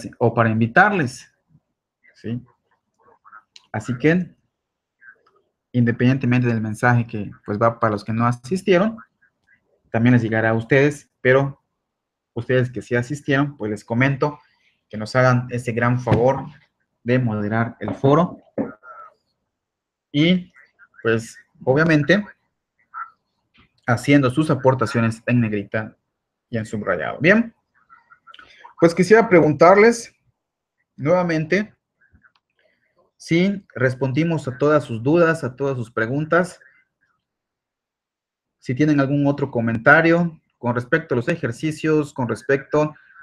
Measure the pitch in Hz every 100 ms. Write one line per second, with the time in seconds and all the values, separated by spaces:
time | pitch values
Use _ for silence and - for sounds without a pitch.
0 | 101 - 117 120 113 110 113 175 202 196
1 | 131 - - _ _ _ _ _ _ _
2 | _ _ 104 120 123 _ _ _ _ _
3 | _ _ - - _ - _ 110 - 123
4 | 151 180 175 _ _ _ _ _ _ _
5 | - - _ _ _ _ _ 123 120 117
6 | 123 135 123 123 123 113 107 107 123 120
7 | 117 107 98 - - 104 113 117 113 104
8 | - 110 120 123 - 185 - 175 220 226
9 | - _ _ _ _ _ _ _ _ 117
10 | 120 123 110 110 110 113 113 139 147 147
11 | - _ 127 131 139 - _ _ _ _
12 | _ _ _ - 117 127 123 113 - 120
13 | 123 147 - 139 143 143 107 104 - 117
14 | 135 135 151 147 _ _ _ _ _ 107
15 | 107 131 127 123 123 123 123 113 120 123
16 | 120 110 123 139 - - _ _ _ _
17 | 117 123 120 107 104 113 117 - 202 -
18 | 139 147 - - _ - - - - -
19 | - _ _ _ _ _ _ _ _ _
20 | _ 143 165 180 180 _ _ _ _ _
21 | 113 113 113 - _ - - 139 165 151
22 | 143 190 208 - _ _ _ _ _ -
23 | - _ _ _ _ _ _ _ - 120
24 | - 143 131 127 151 127 131 131 107 117
25 | 113 110 - 123 113 104 101 110 107 -
26 | _ _ _ _ - 117 107 110 101 90
27 | 62 - 160 214 240 _ _ _ _ _
28 | _ _ _ - - _ - - 170 170
29 | 180 220 220 180 151 147 165 196 220 233
30 | - _ _ _ _ _ _ _ _ -
31 | 135 180 175 156 156 185 214 _ _ _
32 | _ _ _ _ _ _ _ _ _ _
33 | _ _ - 165 190 202 - - 127 123
34 | 135 131 165 160 - 123 147 151 - 113
35 | 120 170 165 160 120 - 139 131 113 -
36 | 113 139 156 170 175 - _ _ _ _
37 | _ _ _ _ _ _ _ _ _ _
38 | _ _ _ _ _ _ - 127 151 147
39 | 135 143 139 143 139 120 117 113 143 151
40 | 165 170 175 - _ _ 123 120 120 165
41 | 156 127 117 165 123 120 160 156 156 151
42 | 147 - 117 113 - 135 - 151 151 -
43 | _ -